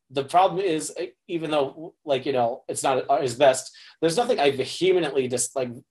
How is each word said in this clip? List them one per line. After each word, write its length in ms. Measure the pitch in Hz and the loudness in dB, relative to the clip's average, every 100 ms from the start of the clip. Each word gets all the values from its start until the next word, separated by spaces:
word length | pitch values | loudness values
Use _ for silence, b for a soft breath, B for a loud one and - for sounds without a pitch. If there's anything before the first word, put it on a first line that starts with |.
| _ | _
the 140 | 135 | -6
problem 360 | 135 170 185 170 | 0 4 4 2
is, 320 | 196 156 147 - | -2 -2 -4 -8
uh, 60 | 180 - - | -10 -10 -8
even 220 | 170 160 | -6 -2
though, 440 | 151 135 - 165 - | 0 -2 -4 -18 -12
like, 220 | 160 135 135 | -2 -2 0
you 60 | |
know, 300 | 131 117 120 - | 0 0 -2 -8
it's 140 | 135 | -4
not, 220 | 151 127 - | 0 0 0
uh, 120 | 139 | 0
his 120 | 139 | 0
best, 400 | 117 139 131 - b b b | 4 4 4 -2 b b b
there's 160 | 165 160 | 0 2
nothing 220 | 233 247 | 0 2
I 120 | 143 | 2
vehemently 760 | 127 120 - 185 180 156 139 127 | 2 -4 -2 2 2 2 -2 -2
dis-, 260 | 120 - - | -2 -4 -4
like, 140 | 127 120 - | -6 -8 -18